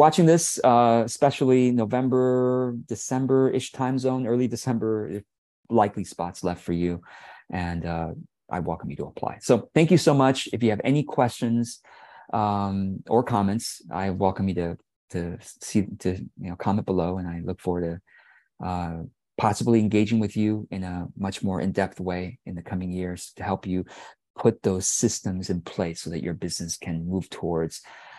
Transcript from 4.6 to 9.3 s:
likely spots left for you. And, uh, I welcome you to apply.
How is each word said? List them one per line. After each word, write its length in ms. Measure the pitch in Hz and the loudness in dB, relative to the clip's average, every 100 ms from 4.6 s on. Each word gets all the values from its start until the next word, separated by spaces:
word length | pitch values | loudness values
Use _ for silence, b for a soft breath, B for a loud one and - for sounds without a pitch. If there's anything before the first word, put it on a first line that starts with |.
| - 113 110 110 101 101 - _ _ _ _ | -2 -2 0 -2 -4 -8 -10 _ _ _ _
likely 320 | 117 104 104 | 2 2 0
spots 400 | 87 - 87 - | -8 -6 -8 -4
left 180 | 92 87 | -4 -4
for 120 | - | -2
you. 280 | 85 87 87 B B B B _ | 0 0 -2 B B B B _
And, 340 | 92 87 85 85 | -6 -4 -4 -4
uh, 260 | 82 80 110 - _ _ | -4 -6 -8 -14 _ _
I 100 | 90 | -6
welcome 300 | 82 82 - | -4 -6 -8
you 40 | 73 | -8
to 100 | 69 | -10
apply. 320 | - - | -8 -10